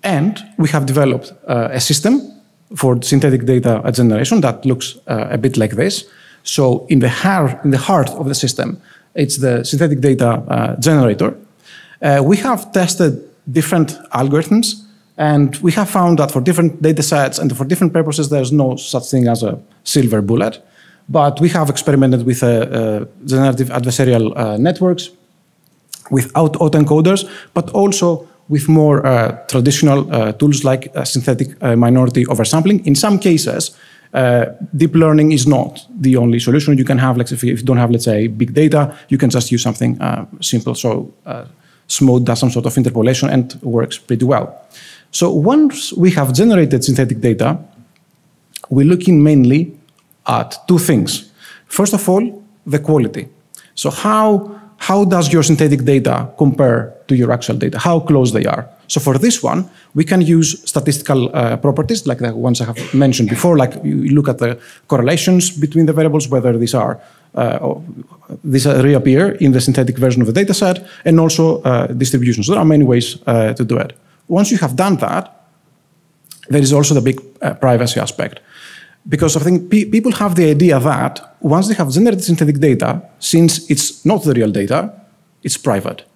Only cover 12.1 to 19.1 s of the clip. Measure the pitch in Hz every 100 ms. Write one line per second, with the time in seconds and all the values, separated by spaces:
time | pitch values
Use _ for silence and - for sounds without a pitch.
12.1 | 139 135 208 269 233 - 196 180 - 165
13.1 | 120 - _ - 131 147 180 147 - -
14.1 | 123 139 147 160 214 226 - - _ _
15.1 | - 151 147 143 131 175 165 202 190 175
16.1 | 170 143 143 127 170 170 - 156 156 147
17.1 | 151 139 139 151 - 135 180 175 165 156
18.1 | 151 143 147 123 147 131 123 - 131 -